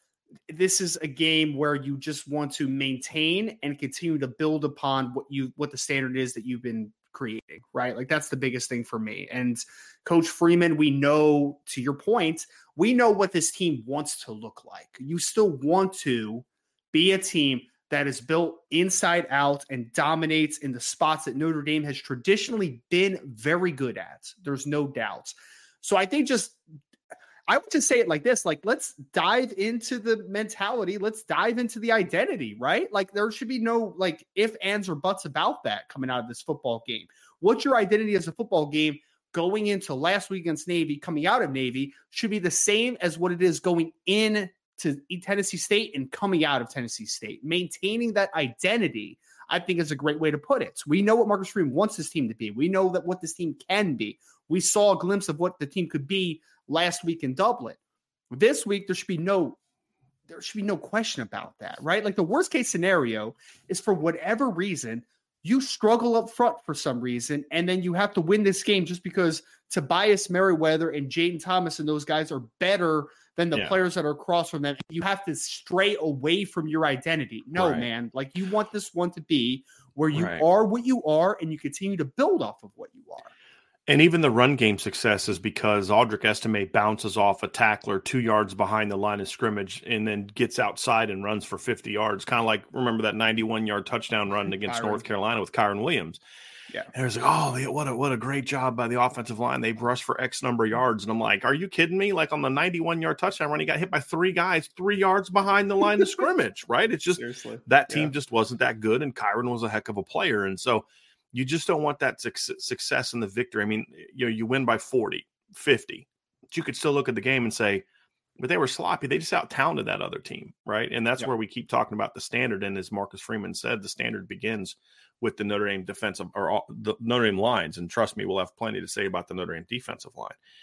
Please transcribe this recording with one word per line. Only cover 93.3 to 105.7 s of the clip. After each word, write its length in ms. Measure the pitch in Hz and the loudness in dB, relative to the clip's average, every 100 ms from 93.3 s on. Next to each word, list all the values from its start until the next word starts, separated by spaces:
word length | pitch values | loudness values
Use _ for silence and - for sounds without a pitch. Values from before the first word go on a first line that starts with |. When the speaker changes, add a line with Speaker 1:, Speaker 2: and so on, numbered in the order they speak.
| 110 110 110 107 | 2 0 -2 -2
Speaker 2:
yard 200 | 101 98 | -4 -4
touchdown 440 | 117 - 107 101 | -6 -2 -2 0
run 220 | 104 98 | -2 -2
against 280 | 98 104 117 | -4 -4 -4
Speaker 1:
Kyren. 60 | 110 | -2
Speaker 2:
North 160 | 104 | -4
Carolina 380 | 110 101 107 117 | -2 -2 0 -2
with 100 | 92 | -2
Kyren 320 | - 104 101 | 0 2 2
Williams? 380 | 131 143 82 - - - - - - | -2 -2 -4 -12 -20 -20 -20 -20 -14
Speaker 1:
Yeah. 120 | - - | -12 -10
Speaker 2:
And 80 | 127 | -4
it 20 | |
was 120 | 127 113 | -4 0
like, 100 | - | 2
"Oh, 280 | 156 147 127 | 2 2 -2
they, 100 | 135 | -4
what 220 | 147 143 | -4 -4
a, 60 | |
what 180 | 120 139 | -2 0
a 40 | 120 | -2
great 300 | 123 139 131 | -2 -4 -4
job 300 | 139 127 120 | -2 -2 0
by 100 | 117 | 0
the 160 | 123 | 2
offensive 380 | 123 123 117 110 | 2 0 -8 -4
line. 200 | 120 131 | -2 0
They've 220 | 113 113 | -2 -2
rushed 220 | 120 127 | -2 -2
for 140 | - 127 | -2 -4
X 240 | 123 - | -4 -2
number 200 | 131 120 | -2 2
of 60 | 110 | 2
yards." 320 | 113 127 110 | 2 2 0
And 80 | 98 | -2
I'm 80 | 113 | 0
like, 260 | 110 104 | 2 2
"Are 80 | 127 | 2
you 160 | 147 190 | 0 0
kidding 300 | - 165 185 | 0 2 2
me?" 140 | 202 | 2
Like, 200 | 180 156 | 0 0
on 80 | 151 | 0
the 80 | 135 | 0
ninety-one 540 | 135 175 175 165 165 | 0 0 0 -2 -2
yard 160 | 160 156 | -2 0
touchdown 320 | 190 196 151 | -2 0 -2
run, 80 | 151 | -2
he 80 | 156 | 0
got 140 | 147 | -2
hit 100 | 185 | 0
by 80 | 151 | -2
three 340 | - 165 185 | -2 0 2
guys 380 | 175 180 170 - - | 2 2 2 0 -4
three 200 | 190 202 | 0 4
yards 320 | 190 190 185 | 4 4 4
behind 400 | 196 196 202 | 2 4 4
the 60 | 202 | 4